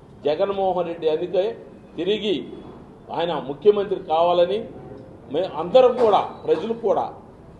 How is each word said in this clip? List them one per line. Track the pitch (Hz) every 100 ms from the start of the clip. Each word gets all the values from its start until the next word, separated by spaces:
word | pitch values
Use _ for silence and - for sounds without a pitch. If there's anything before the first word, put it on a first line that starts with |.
| - - 139
జగన్మోహన్ | 151 202 196 190 180 170
రెడ్డి. | 165 160
అందుకే | 156 175 185 208 226 - - - -
తిరిగి | 175 208 208 147 - - - - - - -
ఆయన | 135 175 151
ముఖ్యమంత్రి | 127 143 208 208 190 180
కావాలని | - 156 175 175 175 208 - - - - - - -
మే-, | 143 185 143
అందరం | 175 254 247 233
కూడా, | 226 175
ప్రజలు | - - - 233 226
కూడా, | 226 214 151 110 - - - -